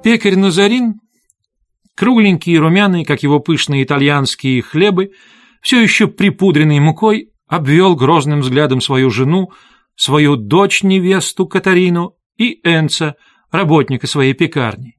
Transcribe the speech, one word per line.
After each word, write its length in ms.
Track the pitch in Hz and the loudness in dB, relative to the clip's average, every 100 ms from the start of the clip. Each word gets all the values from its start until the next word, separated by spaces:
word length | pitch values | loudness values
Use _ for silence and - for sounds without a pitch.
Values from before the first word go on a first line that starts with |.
| 220 | 0
Пекарь 300 | 226 208 190 | 0 0 2
Назарин, 640 | 196 170 202 247 240 214 _ _ _ _ _ _ _ _ _ | 2 2 0 0 -2 -6 _ _ _ _ _ _ _ _ _
кругленький 600 | - 208 240 208 170 - | -4 0 4 2 0 0
и 40 | 165 | 0
румяный, 460 | 160 185 208 175 | 2 2 2 -2
как 200 | 156 143 | -2 -4
его 180 | 143 147 | 0 0
пышные 420 | 143 151 - 139 | 0 -4 -2 -2
итальянские 800 | 131 143 143 143 135 - 135 127 | -2 0 0 0 -2 -6 -4 -4
хлебы, 500 | - 151 202 185 196 _ _ _ _ _ | -2 0 0 0 -4 _ _ _ _ _
все 200 | - 247 | -2 2
еще 260 | 220 - 208 | 2 2 -2
припудренный 720 | - 202 - 190 147 151 147 | 0 -2 0 0 2 2 2
мукой, 520 | 151 156 220 220 - _ _ | 2 2 0 0 -4 _ _
обвел 480 | 170 139 156 190 | -6 0 2 4
грозным 460 | 165 135 165 139 147 | 2 2 2 0 -2
взглядом 400 | 131 131 151 131 | -2 0 0 -2
свою 300 | - 131 131 | -2 0 0
жену, 420 | 110 131 180 185 - _ _ _ _ | 0 0 0 -4 -12 _ _ _ _
свою 400 | - 147 147 135 | -2 2 2 0
дочь-невесту 1080 | 104 165 196 - 196 190 180 190 - - 185 | 0 0 2 0 0 0 0 -2 -4 -6 -4
Катарину 680 | 190 190 180 180 175 175 _ _ _ | -2 0 2 2 -2 -4 _ _ _
и 240 | 233 - | -4 -2
Энца, 520 | 170 165 156 - 156 143 _ _ _ | -2 0 -2 -4 -6 -8 _ _ _
работника 560 | 165 180 156 135 131 - | -4 0 0 0 -4 -6
своей 240 | 147 135 | -2 -2
пекарни. 640 | 135 170 156 117 107 123 | 0 -4 -2 -6 -8 -16